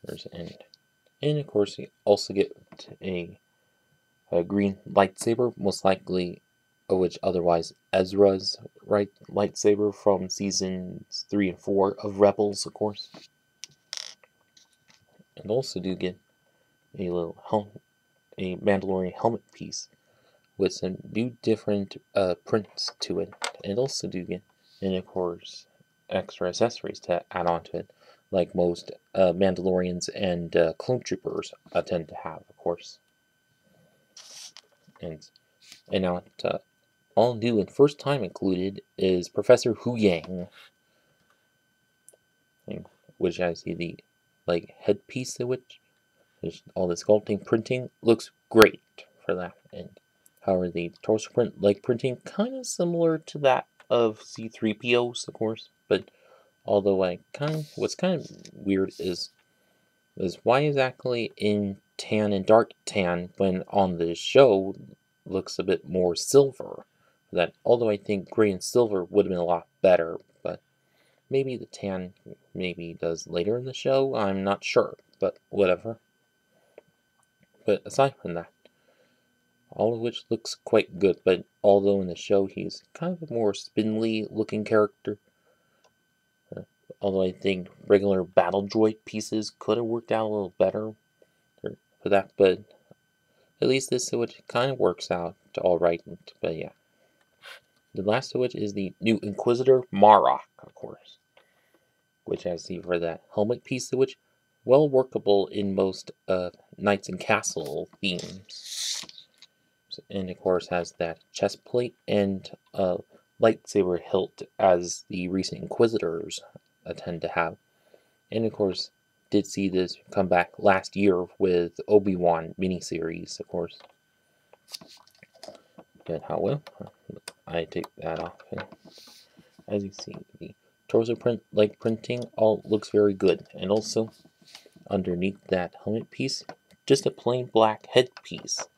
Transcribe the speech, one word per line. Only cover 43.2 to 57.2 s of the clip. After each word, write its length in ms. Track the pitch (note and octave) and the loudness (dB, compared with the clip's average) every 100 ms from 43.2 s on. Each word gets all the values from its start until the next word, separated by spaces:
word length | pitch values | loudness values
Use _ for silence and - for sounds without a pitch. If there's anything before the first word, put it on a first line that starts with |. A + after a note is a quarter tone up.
| F2+ E2+ | -4 0
I 140 | F2+ | -4
see 200 | E2+ - | -4 -10
the, 220 | F2 E2+ E2+ _ _ _ _ - | -8 -8 -10 _ _ _ _ -2
like, 300 | E2+ - - | -2 -4 -6
headpiece 580 | - G2+ _ B2+ B2 - | -2 -2 _ -10 -10 -6
of 80 | B2 | -6
which, 320 | B2+ _ - _ _ _ _ _ _ | -6 _ -20 _ _ _ _ _ _
there's 220 | E2+ - - - | -12 -12 -12 -4
all 140 | F2+ | -2
the 60 | E2+ | -2
sculpting, 500 | - G#2+ - G2+ - | 2 2 4 -4 0
printing, 440 | A2+ A2 B2+ B2 _ | -2 0 -6 -6 _
looks 300 | A2 A2 - _ _ | 2 2 0 _ _
great 320 | A2 G#2+ - _ - - _ - | 8 8 6 _ -20 -20 _ -6
for 100 | F2+ | -4
that. 180 | F2 - _ | -6 -12 _
And 160 | - F2+ _ _ _ _ _ | -18 -18 _ _ _ _ _
however, 280 | - F#2 F2+ | 0 0 0
the 220 | E2+ E2+ _ | -4 -8 _
torso 300 | - A2 - | 0 0 0
print, 300 | - G#2+ - | -2 -2 2
leg 200 | G2+ G2+ | 2 2
printing, 360 | - A#2 C3 B2 - | -2 -2 -2 -6 -10
kind 320 | - A#3 C4 | -4 -4 -4
of 80 | B3 | -10
similar 540 | - F3 E3+ E3 D#3+ | -4 -2 2 2 0
to 180 | - D3+ | -6 0
that 300 | C#3 B2+ - _ - | 2 2 0 _ 0
of 320 | A#2+ A2+ G#2+ | 2 2 0
C 280 | - - A2+ | -16 -12 -12
three 240 | - A2 | -4 -2
P 240 | G#2 A#2+ A#2+ | -2 0 0
Os, 320 | A#2+ A#2+ - | 0 -6 -12
of 40 | |
course, 360 | - A2 A2 - _ _ | -6 -6 -6 -14 _ _
but 160 | F#2 - _ _ - _ _ - | -2 -2 _ _ -20 _ _ 0
although 360 | G#2 G2 G2 | 2 2 2
I 160 | F#2 F2 | 0 -4